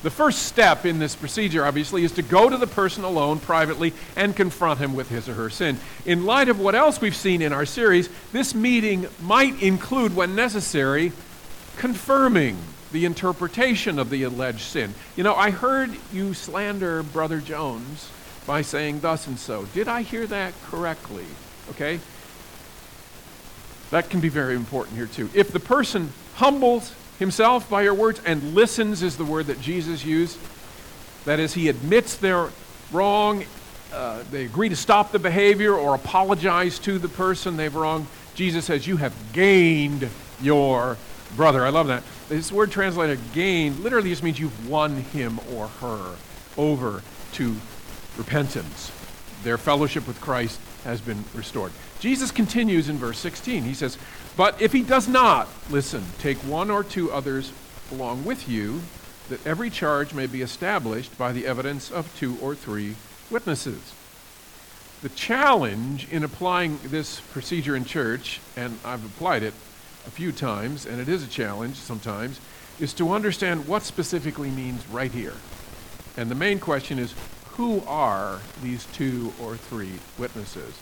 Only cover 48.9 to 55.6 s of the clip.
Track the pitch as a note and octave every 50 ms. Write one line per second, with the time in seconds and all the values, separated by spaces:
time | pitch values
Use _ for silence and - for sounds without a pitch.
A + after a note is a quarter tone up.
48.9 | - - - - - - - - - - G2+ A#2 A#2 A2+ - D#3+ D3 C#3+ D3+ C#3
49.9 | - D#3 - C3 A2+ - - D3 C3 B2 A#2+ A2+ - - - - - - - B2+
50.9 | A#2 A2+ G2+ A#2 A2 G#2 G#2 - - A#2 A2+ - - A#2 F#2+ F#2 - - - -
51.9 | - - - A#3 C4+ C4 C4+ A3+ - - A3 - - A#3+ A#3 A3 F#3+ E3 D3 C#3+
52.9 | D3+ C#3 B2 A#2 A2+ - - F3 - - - B3 B3 F3+ A#2 A#2+ C3+ - D3+ B2+
53.9 | B2 - - - - - - - - - F#3 D#4 - - A3 G#3+ - C4 A#3+ B3
54.9 | C4 C4 G3 - B3+ C4 B3 A3 D#3+ B2+ A2 - - -